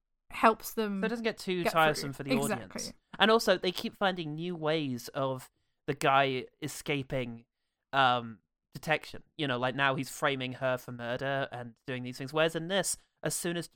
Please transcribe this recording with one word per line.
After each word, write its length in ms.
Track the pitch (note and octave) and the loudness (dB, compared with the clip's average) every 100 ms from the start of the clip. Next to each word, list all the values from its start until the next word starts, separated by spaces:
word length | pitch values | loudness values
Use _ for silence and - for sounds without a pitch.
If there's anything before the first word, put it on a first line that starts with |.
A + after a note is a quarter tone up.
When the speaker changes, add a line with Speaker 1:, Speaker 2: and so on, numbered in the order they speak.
| _ _ - | _ _ -14
Speaker 1:
helps 420 | - A#3 A3 - | 4 4 4 -2
them 260 | - G#3+ G3 | -4 -2 0
Speaker 2:
So 60 | G#3+ | -2
it 20 | |
doesn't 120 | A#3 | -2
get 140 | A3 - | -2 -4
too 240 | - F3+ | -2 0
Speaker 1:
get 80 | E3+ | 2
Speaker 2:
tiresome 400 | E3 D#3 D3 C#3+ | 4 4 4 -4
Speaker 1:
through. 0 | |
Speaker 2:
for 100 | B2+ | -6
the 120 | C#3 C3+ | -2 0
Speaker 1:
Exactly. 280 | C#3 A#2+ G2 - | 0 -4 -6 -10
Speaker 2:
audience. 100 | - - _ - | -10 -12 _ 2
And 100 | G3+ | 6
also, 260 | A3+ A3 F#3 | 6 6 2
they 140 | F#3+ | 2
keep 240 | F3 A#3 - | -2 -6 0
finding 380 | G3 F3+ D#3 | 0 0 -4
new 220 | D3+ F3 E3+ | -4 -6 -2
ways 500 | D3+ D#3+ C#3+ B2 - | 0 0 0 -4 -6
of 400 | C#3+ C3+ C3 - _ _ _ - | -4 -2 -4 -10 _ _ _ -6
the 80 | |
guy 520 | C#3 D3 C3+ C#3 B2+ - - | 0 4 6 4 0 -6 -8
escaping, 800 | C#3+ - - C#3+ C3 C3+ A#2+ A#2 - _ _ _ _ | -10 -8 -4 -4 -2 -4 -4 -8 -18 _ _ _ _
um, 460 | C#3 C3 B2 A#2 G#2+ _ _ _ | 4 4 4 -2 -12 _ _ _
detection. 500 | - - D3+ - - - - | -8 -2 -2 -2 -16 -14 -6
You 80 | C#3+ | -2
know, 120 | B2 | 0
like, 160 | B2+ | -2
now 200 | C3 C#3 | 2 0
he's 160 | C3+ C3 | 0 -4
framing 440 | - D3 C3+ B2+ | -2 -2 0 -4
her 220 | B2 C3 B2+ | -4 -2 -2
for 160 | - | -4
murder 560 | B2 A#2+ C3 C#3 C#3 C#3 | -8 -6 -4 -2 -2 -2
and 220 | B2 A#2+ - - | -6 -12 -14 -8
doing 160 | B2+ | -6
these 160 | B2 B2 | -6 -8
things. 140 | C3 | -2
Whereas 220 | D#3 D#3+ E3 | 2 2 2
in 120 | E3 | -2
this, 300 | G3 F3 - _ _ | 0 0 -2 _ _
as 120 | D#3 | -4
soon 220 | - F3+ E3+ | -2 -2 -4
as 140 | E3 | -6